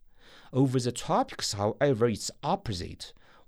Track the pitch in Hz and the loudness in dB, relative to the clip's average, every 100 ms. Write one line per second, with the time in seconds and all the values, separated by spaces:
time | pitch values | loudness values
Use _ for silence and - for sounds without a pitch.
0 | - - - - - 127 139 131 123 120 | -20 -20 -20 -20 -4 2 2 2 0 -2
1 | - 185 269 - - 101 101 - 147 117 | 0 0 0 -4 -6 -2 -2 2 2 4
2 | 120 98 - - 143 196 - 90 85 - | 2 2 -6 -6 -2 -2 -2 -6 -6 -10
3 | - - - - | -16 -18 -20 -20